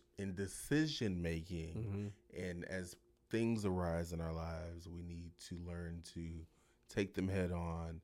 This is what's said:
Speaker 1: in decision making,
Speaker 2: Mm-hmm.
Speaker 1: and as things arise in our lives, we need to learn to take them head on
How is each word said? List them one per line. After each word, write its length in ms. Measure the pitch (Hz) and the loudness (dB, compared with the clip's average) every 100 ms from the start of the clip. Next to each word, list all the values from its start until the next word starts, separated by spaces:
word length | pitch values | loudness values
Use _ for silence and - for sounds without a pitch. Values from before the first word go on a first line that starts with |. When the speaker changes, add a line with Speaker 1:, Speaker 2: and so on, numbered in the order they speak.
| _ - | _ -6
Speaker 1:
in 160 | 98 | -4
decision 840 | 92 95 - - 147 156 147 110 90 | -2 -2 -2 2 4 4 2 2 2
making, 540 | 85 82 82 85 80 | 2 0 -2 -4 -2
Speaker 2:
Mm-hmm. 680 | 82 110 98 101 - - - | -2 -2 -2 -2 -6 -12 -6
Speaker 1:
and 220 | 90 87 - | -4 -4 -4
as 280 | 92 90 - _ _ - | -4 -6 -10 _ _ 0
things 340 | 113 117 113 101 | 4 4 4 4
arise 460 | 92 87 85 85 | 4 4 2 2
in 80 | 85 | 0
our 120 | 82 | 0
lives, 560 | 80 82 82 85 85 82 | 0 -2 -4 -6 -8 -10
we 140 | 85 | -8
need 300 | 87 85 85 - - | -6 -8 -10 -12 -8
to 80 | 87 87 | -6 -4
learn 360 | 85 85 85 - | -4 -4 -4 -6
to 320 | 85 85 82 80 _ _ _ - | -6 -4 -4 -8 _ _ _ -4
take 260 | - 98 | 0 2
them 120 | - 95 | 4 4
head 240 | 95 90 | 4 4
on 480 | 87 85 82 82 82 | 2 0 0 -2 -6